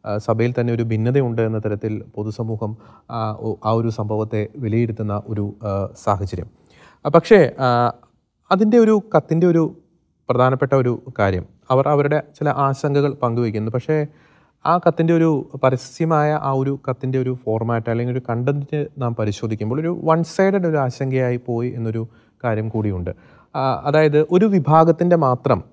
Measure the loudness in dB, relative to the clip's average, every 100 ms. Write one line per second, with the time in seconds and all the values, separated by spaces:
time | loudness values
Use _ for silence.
0 | -6 -6 -2 0 0 0 -2 -2 -2 0
1 | 0 2 0 0 -2 -2 -4 -4 -4 -6
2 | -10 -10 -8 -6 -8 -6 -8 -10 -18 -20
3 | -14 -8 -6 -6 -8 -4 0 0 0 -4
4 | -4 -4 -2 -4 -6 -6 -2 0 0 -2
5 | -6 -6 -6 -6 -6 -6 -6 -4 -6 -6
6 | -2 -2 -2 -8 -10 _ _ _ -20 _
7 | 2 2 6 6 6 2 0 2 0 -2
8 | _ _ _ _ _ 2 4 6 6 2
9 | 2 -2 2 2 4 4 0 -6 _ _
10 | _ _ -4 2 2 2 0 2 2 -2
11 | -8 -2 0 0 -6 _ _ 2 2 2
12 | 2 -2 -4 _ -4 0 -2 0 0 0
13 | 0 -2 -2 0 -2 -2 -4 -4 -2 -2
14 | -2 _ _ _ _ _ -2 2 2 2
15 | 2 4 2 0 -4 0 0 0 -8 -6
16 | 0 2 2 -2 -2 -2 -2 -4 -6 -6
17 | -4 -2 -2 -4 -4 -2 0 -2 -2 -4
18 | -2 -4 -4 -2 -2 -2 -4 -6 -6 -6
19 | -6 -2 -4 -4 -6 -4 -4 -4 -4 -4
20 | 0 0 0 0 0 2 0 -2 -2 -4
21 | -2 0 0 -2 -4 -4 -4 -4 -4 -4
22 | -8 _ _ _ -4 -2 -2 -2 -2 -2
23 | -6 -10 -20 -20 _ -4 -2 -2 0 2
24 | 4 2 2 2 4 2 6 6 6 4
25 | 4 4 2 0 0 -2 -2